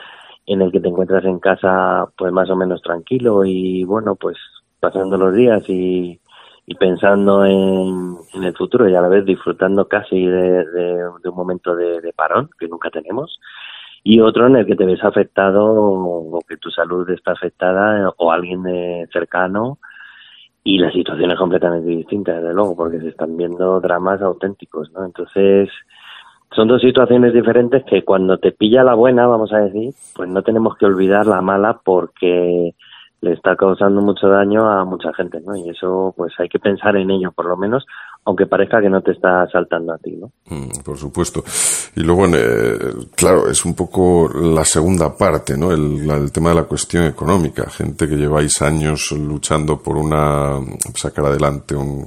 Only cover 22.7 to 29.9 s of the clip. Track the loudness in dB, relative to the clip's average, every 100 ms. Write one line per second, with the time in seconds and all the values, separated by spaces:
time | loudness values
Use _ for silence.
22.7 | -2 -6 -6 -10 -8 -8 -6 -6 -2 0
23.7 | 0 0 -2 -2 -2 -2 -4 -6 -8 -12
24.7 | -12 -12 -12 -12 -10 -6 0 4 4 2
25.7 | -6 -20 _ -20 -20 -20 _ _ 0 4
26.7 | 4 4 4 4 6 6 4 4 2 2
27.7 | 0 2 0 2 2 2 2 0 2 4
28.7 | 6 6 6 4 4 4 2 2 0 0
29.7 | -2 -8